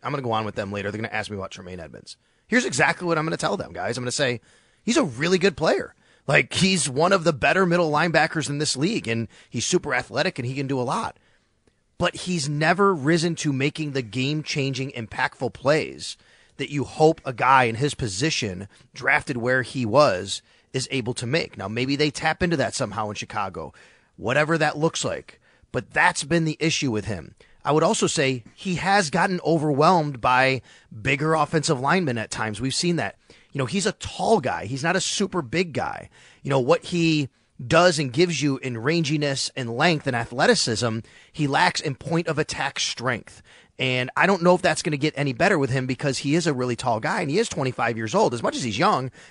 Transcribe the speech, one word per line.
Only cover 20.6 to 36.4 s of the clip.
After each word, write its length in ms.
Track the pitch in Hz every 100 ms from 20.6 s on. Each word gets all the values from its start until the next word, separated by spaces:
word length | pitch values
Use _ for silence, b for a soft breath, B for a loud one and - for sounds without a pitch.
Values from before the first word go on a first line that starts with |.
| b
is 140 | 131 123
able 220 | 135 120
to 120 | 123 120
make. 320 | 160 - -
Now, 120 | 98
maybe 260 | 117 131 139
they 160 | 151
tap 320 | - 156 160
into 140 | 180 156
that 180 | 107 -
somehow 340 | 113 95 107
in 60 | 104
Chicago, 580 | 110 107 98 82 73 b b b b -
whatever 400 | 101 139 151 165
that 200 | 151 147
looks 280 | 160 - 123
like. 340 | 73 - - b b b
But 200 | 123 -
that's 320 | 151 - - 139
been 180 | 170 160
the 120 | 147
issue 320 | 160 - 139
with 140 | 107 98
him. 300 | 92 - - b b
I 80 | 143
would 120 | 151
also 220 | 165 220 175
say 380 | - 135 127 -
he 220 | - 190 160
has 340 | 170 202 156
gotten 300 | 170 196 180 143
overwhelmed 760 | 147 151 139 160 180 147 127
by 420 | 127 127 131 131 b b b 113
bigger 340 | 110 139 156 160
offensive 440 | 147 160 143 135
linemen 380 | 135 185 156 117
at 140 | 107
times. 280 | - 110 101
We've 160 | 131 -
seen 220 | 175 165
that. 180 | 101 - b b b
You 80 | 139
know, 60 | 127
he's 200 | 190 208
a 40 |
tall 460 | - - - 196 214
guy. 260 | 120 82 98
He's 180 | 131
not 120 | 165 185
a 60 |
super 400 | - - 190 180
big 320 | 123 160 180
guy. 360 | 120 73 50 50 b b b